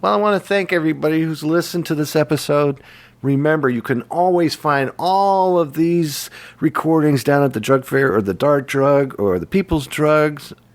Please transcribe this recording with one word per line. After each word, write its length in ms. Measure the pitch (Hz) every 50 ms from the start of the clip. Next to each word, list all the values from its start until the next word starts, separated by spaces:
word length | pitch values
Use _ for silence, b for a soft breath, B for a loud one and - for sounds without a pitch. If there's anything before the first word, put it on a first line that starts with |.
Well, 120 | - 190 208
I 40 |
wanna 220 | 208 208 214 208 190
thank 340 | - - 196 202 190 175 -
everybody 480 | 175 156 160 156 139 139 156 156 160
who's 220 | 160 160 160 143 151
listened 420 | 151 160 170 165 - - 175 160
to 80 | - 160
this 200 | 147 151 143 -
episode. 680 | 156 151 147 160 143 - - 147 147 147 147 139 139 B B B B B B B B
Remember, 480 | - 135 139 139 143 151 156 156 143 135
you 120 | 123 117
can 200 | 107 - 135 120 113
always 520 | - - 165 175 185 180 175 170 156 -
find 360 | - - 156 143 139 135 127 -
all 640 | _ 151 175 190 196 196 196 196 190 185 185 180 180
of 140 | 170 147 135
these 560 | 151 165 170 170 175 170 151 139 - - - B B B B B B
recordings 640 | - 160 - - - 160 160 160 151 151 147 135 113
down 200 | - 143 143 143
at 100 | 139 123
the 60 | -
Drug 260 | 107 107 135 135 127
Fair 280 | - - 135 139 135 92
or 80 | 104
the 120 | 107 98 95
Dart 340 | 87 139 143 147 143 135
Drug 480 | 139 - 139 135 139 143 139 143 135 127 -
or 200 | 101 101 90 90
the 60 | 82
People's 420 | - - 190 196 - - 156 135
Drugs. 640 | 127 - - 151 151 151 151 151 151 147 143 - - - _ _ _